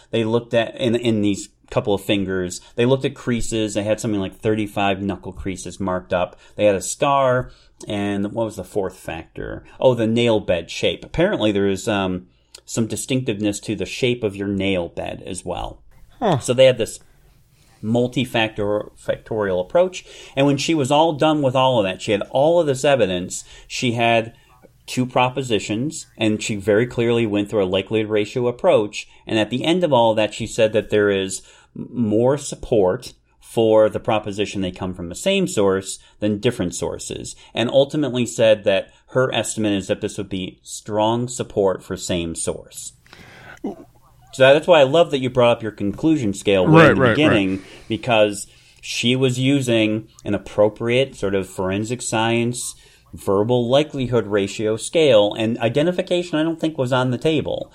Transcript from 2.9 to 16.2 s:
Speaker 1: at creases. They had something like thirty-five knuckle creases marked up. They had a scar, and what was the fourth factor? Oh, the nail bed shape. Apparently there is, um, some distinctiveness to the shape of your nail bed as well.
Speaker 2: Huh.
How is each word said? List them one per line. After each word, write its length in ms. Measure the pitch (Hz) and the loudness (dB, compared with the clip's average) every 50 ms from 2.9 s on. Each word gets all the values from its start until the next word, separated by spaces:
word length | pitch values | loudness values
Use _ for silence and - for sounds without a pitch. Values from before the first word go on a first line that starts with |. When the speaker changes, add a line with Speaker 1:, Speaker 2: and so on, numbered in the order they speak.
| 135 131 131 | 2 2 0
Speaker 1:
at 100 | 139 131 | -4 -6
creases. 600 | - - 131 120 113 - - 113 110 110 107 98 | -6 -4 -4 -2 -2 -2 -4 -2 -2 -2 -2 -2
They 100 | 104 101 | -2 -2
had 160 | 107 107 - | 0 -2 -2
something 200 | - 117 104 101 | 0 -2 -2 -2
like 140 | 95 92 - - | -2 -4 -8 -4
thirty-five 600 | - 113 110 110 107 101 - 107 101 101 98 92 | -2 0 0 0 -2 -4 -2 -2 0 0 0 -2
knuckle 320 | 101 98 92 90 - 98 92 | -2 -4 -6 -6 -10 -14 -14
creases 460 | - - 98 92 87 - - 87 - | -10 -8 -8 -8 -8 -10 -12 -10 -6
marked 320 | 98 92 90 90 90 - 92 | -4 -4 -4 -4 -4 -2 -2
up. 260 | 90 90 - - - - - - | 0 0 -2 -6 -12 -20 -16 -4
They 80 | - 104 | 0 2
had 100 | 104 98 | 2 2
a 60 | 92 - | 2 -2
scar, 680 | - - - 151 143 139 139 135 127 123 127 123 - - - _ _ _ _ - | -6 -4 -2 0 2 2 2 4 2 2 0 -2 -4 -12 -20 _ _ _ _ -10
and 460 | - 104 101 101 101 101 101 101 104 104 | -8 -6 -4 -4 -2 -2 -4 -4 -4 -4
what 120 | 110 113 | -4 -6
was 100 | 110 98 | -4 -6
the 80 | 95 90 | -10 -12
fourth 320 | - - 107 95 92 - - | -6 -4 -4 -4 -4 -6 -10
factor? 680 | - - 80 82 82 - _ - - 55 - 110 - - - - | -12 -12 -10 -10 -12 -14 _ -12 -10 -10 -10 -12 -14 -18 -6 2
Oh, 160 | - 131 127 | 2 2 4
the 140 | 117 117 113 | 4 2 0
nail 320 | 113 120 120 117 110 107 | 2 2 4 4 2 2
bed 280 | 92 - 92 85 82 - - | 2 0 -2 -2 -4 -6 -6
shape. 320 | - - 98 85 - - | -4 -2 -2 -2 -4 -8
Apparently 480 | - - - 170 208 214 - 107 110 101 | -6 -2 0 0 0 0 0 0 0 2
there 160 | 98 101 101 | 2 0 0
is, 180 | 196 - - | 0 -2 -2
um, 400 | 113 107 98 95 92 92 90 90 - _ _ _ _ - - _ | -2 -2 -2 -2 -2 -4 -6 -8 -12 _ _ _ _ -20 -20 _
some 240 | - - 123 113 104 | -8 -4 -4 -2 -2
distinctiveness 720 | 110 101 - - 139 131 131 123 107 98 104 104 98 - | -4 -8 -4 -4 -4 -2 -2 -4 -4 -2 -2 -4 -4 -4
to 160 | - - 110 | -6 -8 -6
the 100 | 92 92 | -6 -6
shape 380 | 87 - - - 120 123 120 113 | -8 -4 -2 -2 -2 0 -2 -4
of 100 | 104 98 | -4 -4
your 140 | 98 101 101 | -4 -4 -4
nail 400 | 101 95 95 98 95 90 85 82 | -2 -2 -2 0 -2 -2 -4 -6
bed 340 | - 90 87 87 - - - | -8 -10 -8 -8 -10 -12 -12
as 200 | - 95 90 - | -12 -12 -10 -8
well. 400 | 90 87 55 55 55 - - _ - - - - - - | -8 -8 -8 -8 -10 -12 -16 _ -20 -20 -20 -20 -20 -10
Speaker 2:
Huh. 220 | - | -4